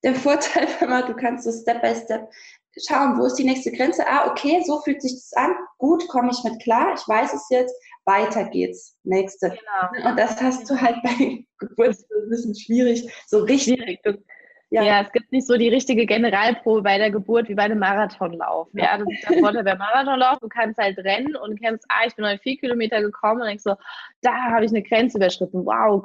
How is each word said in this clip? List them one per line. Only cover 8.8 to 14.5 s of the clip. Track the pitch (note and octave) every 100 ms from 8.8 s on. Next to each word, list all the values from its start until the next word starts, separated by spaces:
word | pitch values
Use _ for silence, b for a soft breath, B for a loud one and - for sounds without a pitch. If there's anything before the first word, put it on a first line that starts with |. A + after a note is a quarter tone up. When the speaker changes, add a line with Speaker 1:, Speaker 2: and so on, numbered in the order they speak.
| - _
Speaker 1:
Nächste. | - F#3 F#3+ - F3+
Speaker 2:
Genau. | - - G3 F#3 - -
Speaker 1:
Und | A#3
das | A3+ -
hast | B3+ B3+ -
du | C4+
Speaker 2:
Genau. | B3
Speaker 1:
halt | A#3
bei | B3 A#3+ C4 C4 -
<laughs> | _
Geburt | - - A#3+ -
so | _ G#3+
ein | G#3
bisschen | A#3 A#3+
schwierig. | G3+ - A#3 B3 A#3 - B -
So | G#3+
richtig. | F#3+ C4+ A#3 B3
Speaker 2:
Schwierig. | A3+ F3+
Du | G#3+ G3+ _ B B